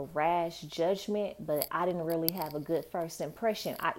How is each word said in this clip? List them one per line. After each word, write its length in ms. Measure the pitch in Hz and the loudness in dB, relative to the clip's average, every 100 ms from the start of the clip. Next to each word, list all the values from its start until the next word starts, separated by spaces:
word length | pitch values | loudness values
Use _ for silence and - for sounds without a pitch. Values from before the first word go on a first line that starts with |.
| 139 | -2
rash 480 | 151 160 175 170 165 | 2 4 4 2 -4
judgment, 840 | 151 - 165 196 - 208 202 - 160 | -8 2 2 2 0 0 -2 -4 0
but 220 | 151 - | 0 2
I 160 | 165 180 | 2 2
didn't 200 | 175 160 | 0 0
really 260 | 165 165 | 2 0
have 240 | 185 156 147 | 0 -4 -4
a 60 | |
good 240 | 143 160 - | 0 0 0
first 340 | 185 165 - | -4 -4 -4
impression. 560 | 151 - 226 214 175 - | -6 0 0 0 -4 -2
I 100 | 165 | -2